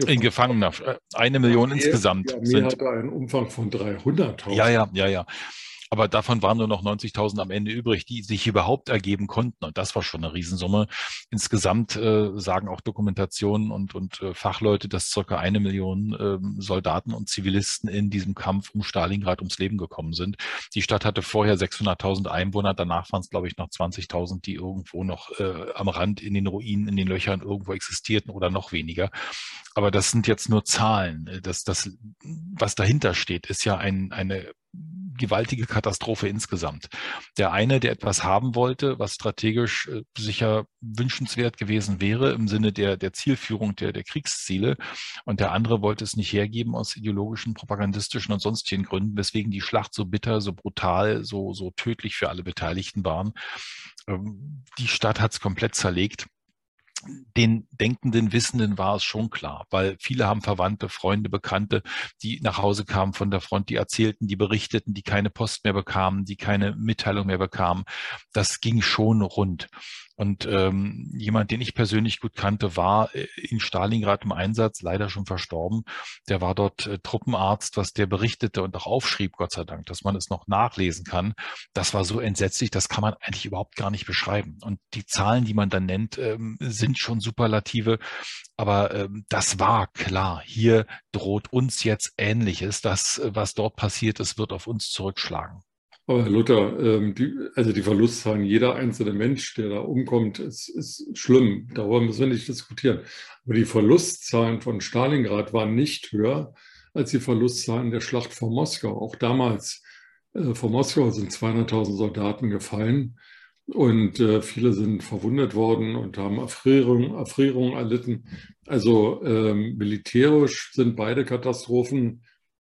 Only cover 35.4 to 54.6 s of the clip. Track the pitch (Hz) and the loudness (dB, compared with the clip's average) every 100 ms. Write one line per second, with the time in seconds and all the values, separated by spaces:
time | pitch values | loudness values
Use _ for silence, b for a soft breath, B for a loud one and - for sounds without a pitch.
35.4 | 113 123 113 110 104 98 - 110 101 104 | 0 -2 0 0 0 -2 -4 -2 -2 -4
36.4 | - 92 82 73 - B B B B - | -4 -4 -4 -8 -14 B B B B 0
37.4 | 95 95 113 135 120 - 101 98 92 98 | 2 4 4 4 2 0 -2 0 2 2
38.4 | 127 120 123 127 139 127 104 - 110 - | 2 2 0 2 -2 -2 -4 -4 -4 0
39.4 | 110 113 117 - - 110 123 - 107 101 | 0 2 0 -2 -4 -8 -10 -8 -4 0
40.4 | 110 110 104 _ 117 107 123 - 127 - | 2 2 -2 _ -10 -2 -2 -2 -6 -2
41.4 | 120 - 104 110 101 92 98 110 135 123 | -2 -2 -2 0 0 0 0 2 2 2
42.4 | 110 107 107 101 101 92 92 - - 131 | 0 2 2 2 0 0 -4 -4 0 0
43.4 | - 107 107 98 101 98 - 151 - - | 0 -4 -4 -2 -4 -4 -6 -8 -6 -6
44.4 | - 95 117 139 B B B B - 101 | -4 0 0 0 B B B B -4 0
45.4 | 98 95 113 113 104 104 110 110 95 107 | 0 2 2 2 2 0 -4 -4 0 0
46.4 | 104 113 117 117 110 - 107 98 104 110 | 0 -2 -4 -4 -6 -6 -4 -2 -2 -4
47.4 | 117 110 - 101 101 101 98 117 - 104 | -6 -6 -4 -2 0 -2 -4 -6 -2 -2
48.4 | 104 110 - 98 95 95 107 104 98 110 | 0 -2 -2 -4 -2 -2 -2 -2 -2 -2
49.4 | 107 98 - 110 101 - 95 101 120 110 | -2 -4 0 0 0 -6 -4 -2 0 0
50.4 | 101 92 101 - 92 90 107 110 104 101 | -2 -6 -8 -2 0 2 2 0 -4 -6
51.4 | 98 95 92 - 120 117 104 - - 90 | -6 -6 -10 -6 -6 -4 -6 -4 -4 -4
52.4 | 87 - 82 90 95 104 90 82 101 - | -8 -6 -4 -4 -6 -4 -2 -2 -4 -6
53.4 | B B B B B B - 95 104 101 | B B B B B B -6 -6 -6 -10
54.4 | 147 143 | -14 -14